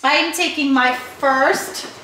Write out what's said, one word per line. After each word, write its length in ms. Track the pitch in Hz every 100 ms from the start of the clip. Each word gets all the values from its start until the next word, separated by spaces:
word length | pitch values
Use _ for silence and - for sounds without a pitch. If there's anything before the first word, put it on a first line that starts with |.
I 100 | 269
am 200 | 302 330
taking 400 | 339 339 - 277
my 220 | 269 254 247
first 920 | - - 269 269 285 392 - - - -